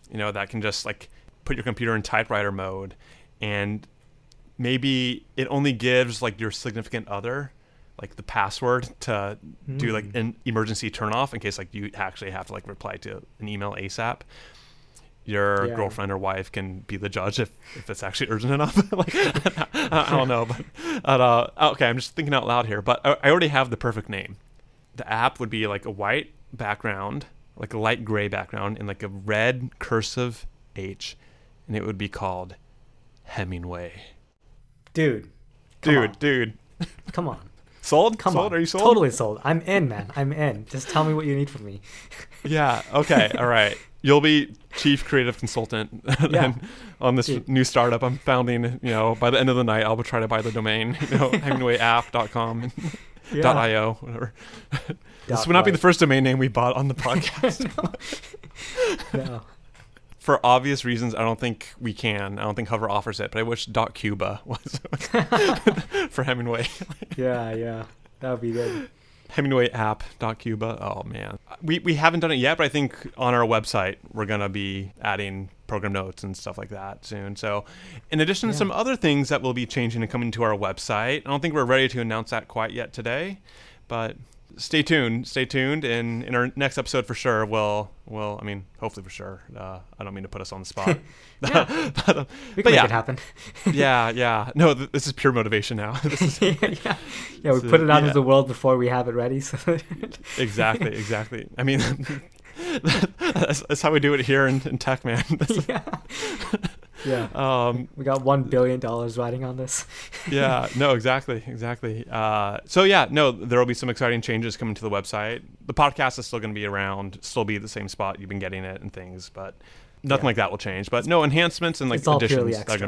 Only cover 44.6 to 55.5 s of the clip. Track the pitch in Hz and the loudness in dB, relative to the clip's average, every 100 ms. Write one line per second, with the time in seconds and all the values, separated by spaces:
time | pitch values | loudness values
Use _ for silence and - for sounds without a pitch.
44.6 | - - 147 139 - 139 123 117 120 - | -14 0 2 2 2 2 2 0 -4 -4
45.6 | 113 113 107 110 - 131 156 175 131 123 | -4 -4 -6 -8 -2 2 4 4 2 0
46.6 | - - - - 127 127 120 135 - 131 | -8 -16 -18 -2 2 2 2 -2 0 2
47.6 | 127 131 120 117 127 135 - 127 120 120 | 4 4 4 4 0 -2 2 2 2 0
48.6 | 120 123 123 110 113 110 120 127 131 127 | -2 -4 -2 2 2 2 2 4 4 4
49.6 | 120 110 107 113 117 117 110 113 113 110 | 4 2 2 0 0 -2 0 0 0 -2
50.6 | 110 110 113 - 147 131 135 190 143 131 | 0 0 0 -2 0 2 4 2 0 0
51.6 | 123 117 117 117 - 120 107 120 113 113 | 2 4 4 4 2 -2 -2 -2 -2 -4
52.6 | 123 - 165 175 - - - 143 131 123 | -6 -6 -8 -8 -14 -20 -8 0 4 4
53.6 | 113 110 110 113 123 117 113 - - - | 4 2 2 -2 -8 -8 -8 -10 -20 -20
54.6 | - 139 - - - - - 117 110 | -8 -8 -6 -12 -14 -14 -2 0 4